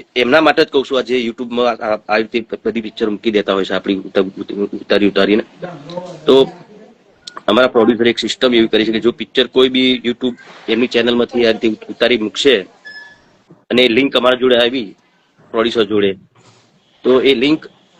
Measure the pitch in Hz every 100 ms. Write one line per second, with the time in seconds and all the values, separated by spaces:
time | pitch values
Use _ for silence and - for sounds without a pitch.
0 | - 123 120 151 151 147 156 143 123 131
1 | 113 127 117 113 120 120 120 113 113 107
2 | - 107 110 120 110 101 113 110 110 -
3 | 110 104 117 104 98 98 95 95 95 95
4 | 95 101 95 98 98 101 101 101 - 101
5 | 101 98 98 107 - - - 147 - 175
6 | - 160 - 135 135 - - - - _
7 | _ _ - - - 113 127 123 110 113
8 | 120 113 110 - 127 127 113 107 107 110
9 | 110 - 110 - 120 127 131 127 127 123
10 | 117 120 127 120 - - - 113 123 120
11 | 117 120 117 123 117 110 113 107 - -
12 | 117 123 107 - 143 113 90 _ - -
13 | - - _ _ _ - - 120 123 113
14 | 135 131 123 127 127 120 120 131 98 -
15 | _ _ _ _ _ 117 113 117 101 104
16 | 101 95 _ _ _ _ _ _ _ _
17 | 123 131 135 123 139 151 - _ _ -